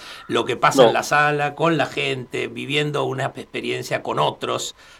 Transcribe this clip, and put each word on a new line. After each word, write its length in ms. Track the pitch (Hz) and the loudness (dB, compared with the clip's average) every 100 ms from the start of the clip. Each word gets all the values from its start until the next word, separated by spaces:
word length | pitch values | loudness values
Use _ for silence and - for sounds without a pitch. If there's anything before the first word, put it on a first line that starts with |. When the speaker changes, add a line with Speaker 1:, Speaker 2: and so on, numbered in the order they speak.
| - - - | -16 -16 -4
Speaker 1:
lo 180 | 117 113 | -2 0
que 100 | 117 | 2
pasa 260 | - 135 | 4 8
Speaker 2:
No. 60 | 117 | 8
Speaker 1:
en 60 | |
la 80 | 117 | 6
sala, 520 | 113 147 147 147 143 | 2 2 2 2 -2
con 220 | 139 160 160 | 0 2 2
la 100 | 131 | 0
gente, 600 | - 139 131 120 123 120 | -2 -4 -4 -6 -6 -6
viviendo 580 | 117 123 147 151 143 | -8 -4 -2 0 -2
una 220 | 131 131 131 | -2 -2 -4
experiencia 760 | - 110 123 120 127 127 127 | -6 -12 -8 -4 -4 -4 -6
con 160 | - 120 | -4 0
otros, 560 | 147 - 120 120 - - - | 0 -2 -4 -4 -6 -12 -20